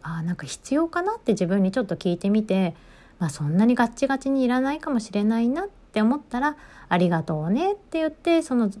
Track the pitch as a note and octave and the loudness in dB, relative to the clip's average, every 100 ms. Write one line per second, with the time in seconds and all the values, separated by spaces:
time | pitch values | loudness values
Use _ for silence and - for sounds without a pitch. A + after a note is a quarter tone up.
0 | - E3 E3 F3+ C#3 - - C#4+ E4 F4 | -8 -6 -4 -6 -8 -14 -2 0 0 -2
1 | F#4 A4+ - G#3 E3+ G3 F#3+ A3 G3+ E3 | -4 -2 0 0 2 2 2 0 -2 -2
2 | F#3 F3 G3+ G#3+ G#3+ F#3+ F#3 - - - | -2 -2 0 0 2 2 0 -2 -14 -20
3 | - - E3 C#3 D3 E3+ A3+ B3 A#3+ A#3+ | -20 -6 -6 -2 0 2 4 4 2 0
4 | C4+ C4+ C4+ C4+ B3+ B3 C4+ D4+ D4+ B3+ | -2 0 0 0 2 2 0 -2 -2 -2
5 | - G#3 G#3 A3+ A#3 C#4+ G4+ - - G#3+ | -2 0 0 2 0 -2 -6 -10 -8 0
6 | A3 D4 - A#3+ C#4+ D4 - - - F3 | 2 2 -2 -2 -2 -4 -10 -18 -2 2
7 | F3 E3+ E3 D#3 D#3 A3 F#4 G4+ - E4 | 2 2 -2 -4 0 0 0 -2 -6 -4
8 | D#4 D#4 - E4 D#4+ B3 G#3+ - | -4 -2 0 2 2 0 0 -2